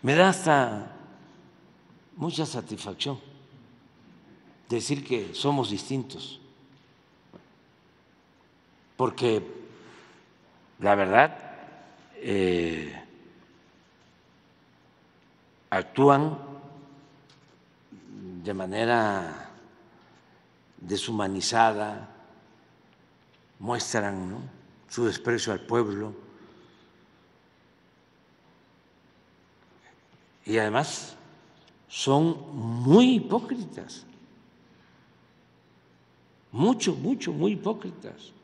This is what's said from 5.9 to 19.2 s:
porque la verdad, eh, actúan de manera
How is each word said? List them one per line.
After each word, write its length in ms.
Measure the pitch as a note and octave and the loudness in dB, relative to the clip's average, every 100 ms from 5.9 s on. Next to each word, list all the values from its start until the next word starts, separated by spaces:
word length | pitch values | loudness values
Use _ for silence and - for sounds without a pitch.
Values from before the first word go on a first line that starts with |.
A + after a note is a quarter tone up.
| C3+ B2 - - - - - - - _ _ _ _ _ - - _ _ _ _ _ _ _ _ _ _ _ _ _ _ - | -6 -6 -12 -16 -18 -20 -20 -20 -20 _ _ _ _ _ -20 -20 _ _ _ _ _ _ _ _ _ _ _ _ _ _ -2
porque 480 | B2+ A2 B2 G#2+ E2+ - - - - - - - _ _ _ _ _ - | -2 2 2 2 -2 -14 -18 -20 -20 -20 -20 -20 _ _ _ _ _ -2
la 140 | G2+ | 2
verdad, 420 | G2+ F#2+ G#2+ D#3 - - - - - - - - A3 | 4 6 6 6 2 -16 -18 -20 -20 -20 -20 -20 -12
eh, 840 | C3 G2+ F#2 F2 E2+ D#2+ D2 C#2 - - - - - _ _ _ _ _ _ _ _ _ _ _ _ _ _ _ _ _ _ _ _ _ _ | -2 2 2 2 0 -4 -10 -14 -18 -20 -20 -20 -20 _ _ _ _ _ _ _ _ _ _ _ _ _ _ _ _ _ _ _ _ _ _
actúan 680 | F#2+ F2+ - C#3 C#3 D#3 D3+ - - - - - - - - _ - _ _ _ _ _ F#2+ - G2+ F#2+ F2+ | -4 -2 6 6 8 4 -4 -12 -18 -20 -20 -20 -20 -20 -20 _ -20 _ _ _ _ _ -20 -20 -16 -14 -10
de 100 | F2 | -8
manera 960 | F#2+ F#2 G#2 A#2 A#2+ G#2+ G2 | -6 -6 -2 0 2 2 -2